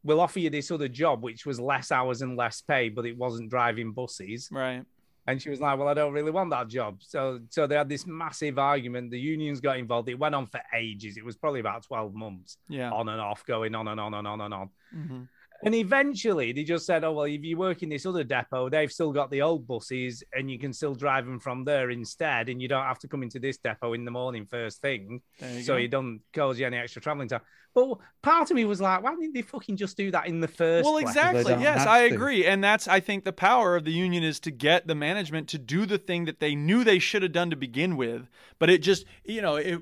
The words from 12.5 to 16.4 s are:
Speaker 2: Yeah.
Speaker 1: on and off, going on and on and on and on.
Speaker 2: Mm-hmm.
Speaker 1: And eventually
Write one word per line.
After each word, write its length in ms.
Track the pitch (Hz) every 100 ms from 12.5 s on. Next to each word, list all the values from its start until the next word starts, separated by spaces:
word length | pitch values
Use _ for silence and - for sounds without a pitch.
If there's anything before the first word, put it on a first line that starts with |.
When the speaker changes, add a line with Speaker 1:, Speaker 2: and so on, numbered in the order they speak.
| - _
Speaker 2:
Yeah. 220 | 143 123
Speaker 1:
on 160 | 110 113
and 120 | 110
off, 240 | 104 104
going 300 | - 113 110
on 140 | 110 110
and 100 | 107
on 140 | 107
and 120 | 104 104
on 120 | 107
and 140 | 104
on. 160 | 101 95 _ _
Speaker 2:
Mm-hmm. 280 | 165 147 131 127 _ _ -
Speaker 1:
And 100 | 214
eventually 760 | 226 196 269 285 233 233 180